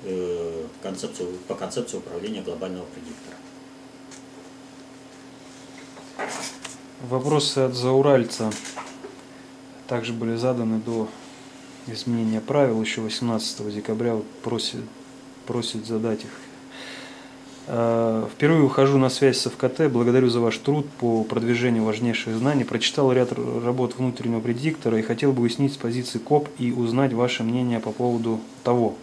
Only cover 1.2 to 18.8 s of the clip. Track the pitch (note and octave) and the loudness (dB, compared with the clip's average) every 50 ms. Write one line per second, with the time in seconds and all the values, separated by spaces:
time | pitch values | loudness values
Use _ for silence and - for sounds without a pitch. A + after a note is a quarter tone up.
1.2 | F#2 F2+ F2+ F2+ - - F#2+ - F#2+ - - B2 A2+ - - F#2+ - - F2 F2 | -8 -8 -8 -10 -8 -10 -8 -8 -8 -6 -6 -6 -6 -6 -8 -10 -10 -8 -10 -8
2.2 | F#2+ G#2+ A2 G2 F#2 F2+ E2+ D#2+ F#2 F#2 F2+ F#2 F2 - - - - - - - | -6 -6 -8 -6 -6 -8 -8 -6 -6 -8 -8 -8 -10 -12 -14 -16 -16 -16 -16 -16
3.2 | - - - - - - - - - - - - - - - - - - - - | -16 -18 -18 -18 -20 -20 -20 -20 -20 -20 -20 -20 -20 -20 -20 -20 -20 -20 -20 -20
4.2 | - - - - - - - - - - - - - - - - - - - - | -20 -20 -20 -20 -20 -20 -20 -20 -20 -20 -20 -20 -20 -20 -20 -20 -20 -20 -20 -20
5.2 | - - - - - - - - - - - - - - - - - - - - | -20 -20 -20 -20 -20 -20 -20 -20 -20 -20 -18 -18 -18 -18 -18 -18 -18 -16 -10 -8
6.2 | - - - - - - - - - - - - - - - - C3 B2 B2 B2+ | -8 -6 -6 -8 -8 -10 -10 -12 -14 -16 -16 -16 -20 -20 -16 -14 -6 -2 -2 0
7.2 | B2+ D3 D3+ D3 D3 - - C3+ C3 B2+ B2+ B2 B2 B2+ C3 C3+ C#3 D3 C#3+ B2+ | 2 4 2 4 2 2 2 2 2 2 2 0 2 6 6 6 8 8 6 6
8.2 | A#2 A2+ - - A2+ A2 G#2+ - - - - - - - - - - - - - | 6 2 -2 -2 -2 -2 -4 -6 -10 -12 -12 -12 -14 -14 -14 -16 -16 -16 -16 -18
9.2 | - - - - - - - - - - - - - - B2 A#2+ A2+ A#2 A#2 A2+ | -20 -20 -20 -20 -20 -20 -20 -20 -20 -20 -20 -18 -8 -4 -4 -4 -2 -4 -4 -2
10.2 | A#2 A2+ A#2 A2+ A#2 B2+ B2+ A#2+ A#2 A2 A2 A2 A2 A#2 A#2 A2+ A2 A2 - - | -2 -2 -2 0 2 0 2 2 0 0 0 0 -2 -2 -2 -2 -2 -4 -8 -14
11.2 | - - - - - - - - - - - - - - A2 - - A#2+ A#2+ A#2 | -18 -18 -18 -18 -20 -20 -20 -20 -20 -20 -20 -16 -12 -10 -10 -6 -2 -2 0 0
12.2 | A2+ A2 A2 A2 G#2+ - C3 D3 C#3+ B2+ A2+ A2 A2 A2 - - A2 A2 G#2+ - | 2 0 0 -2 -2 0 4 4 4 4 4 2 0 -2 -4 -4 -4 -4 -4 -2
13.2 | B2 A#2 A2+ A2 A2 - - - G#2 G#2 G#2 G#2+ G2+ - A2 A2 A#2+ A#2+ A2+ A2 | -2 0 0 0 -2 -4 -8 -6 -8 -6 -6 -6 -4 -4 -4 0 0 0 0 0
14.2 | G#2 - - - - A#2 A#2 A2+ - - - - A2+ A2 - - - - - - | -4 -6 -12 -8 -6 -4 -4 -2 -4 -4 -6 -8 -10 -12 -14 -18 -20 -20 -20 -20
15.2 | - - - - - - - A#2+ A2 - - A2+ G#2+ A2 A#2 G#2+ A2 A#2 A2 G#2+ | -20 -20 -20 -18 -10 -6 -4 -4 -4 -4 -6 -8 -6 -4 -2 -2 0 0 -2 -2
16.2 | - - - - - - - - - - - - - - - - - - - - | -6 -12 -14 -16 -18 -18 -18 -20 -20 -18 -16 -16 -14 -14 -14 -14 -16 -16 -16 -18
17.2 | - - - - - - - - - - C3+ A#2 A#2 A#2 A#2 A#2 A#2 A2+ A2+ A2 | -18 -20 -20 -20 -20 -20 -20 -18 -10 -4 -2 0 2 2 2 2 2 2 0 0
18.2 | A2 A2+ - - D3 D3 E3 D#3+ C#3+ C3 - - | -2 -4 -2 2 4 6 6 8 6 6 6 6